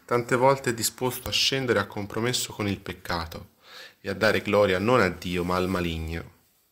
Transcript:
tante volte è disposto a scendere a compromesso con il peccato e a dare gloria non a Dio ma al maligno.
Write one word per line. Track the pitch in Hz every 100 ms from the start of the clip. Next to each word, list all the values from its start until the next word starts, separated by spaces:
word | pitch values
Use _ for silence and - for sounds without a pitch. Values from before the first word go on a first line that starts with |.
| -
tante | 123 120
volte | 127 131 135 135
è |
disposto | 113 107 - 127 127 -
a |
scendere | 104 - 135 131 101
a | 98
compromesso | - 101 - 117 123 -
con | - 104
il | 95
peccato | - 90 - 87 80 80 85 _ - - - _
e | 98
a |
dare | 95 107 98
gloria | 98 101 101 92
non | 101 123
a | 95
Dio | 80 92 90
ma | 87 90
al | 92
maligno. | 92 87 82 80 82 - _ _ _ _